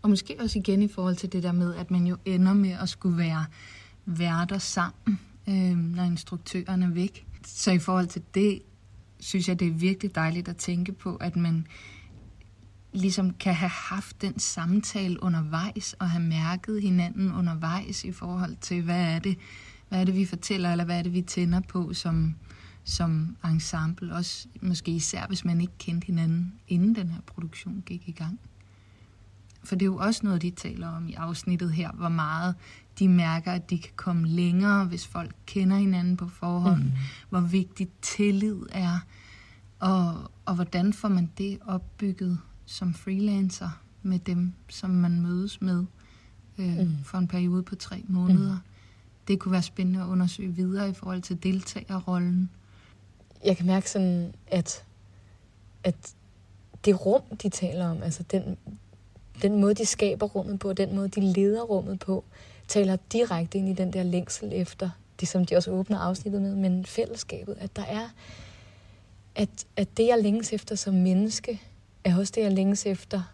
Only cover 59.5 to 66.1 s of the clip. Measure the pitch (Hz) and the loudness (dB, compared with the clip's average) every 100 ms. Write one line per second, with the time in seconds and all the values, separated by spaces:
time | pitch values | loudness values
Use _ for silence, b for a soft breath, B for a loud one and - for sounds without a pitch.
59.5 | 208 202 208 220 - 202 - 208 202 196 | 4 4 4 0 0 0 0 -2 -2 -4
60.5 | 196 196 190 190 196 196 208 196 185 196 | -4 -4 -2 0 0 -2 2 2 4 4
61.5 | 220 233 196 190 190 - 190 - B B | 2 0 -2 -2 -6 -2 -4 -4 B B
62.5 | B - 208 190 185 - 226 240 170 170 | B -2 2 2 0 0 0 0 0 -2
63.5 | 196 190 185 185 185 180 175 180 - 208 | 0 0 0 -2 0 0 0 -2 -8 -4
64.5 | 190 175 - 190 - - - 175 185 180 | -2 -4 -4 -6 -6 -20 -6 0 2 4
65.5 | 175 180 185 190 208 175 | 4 4 -2 0 0 0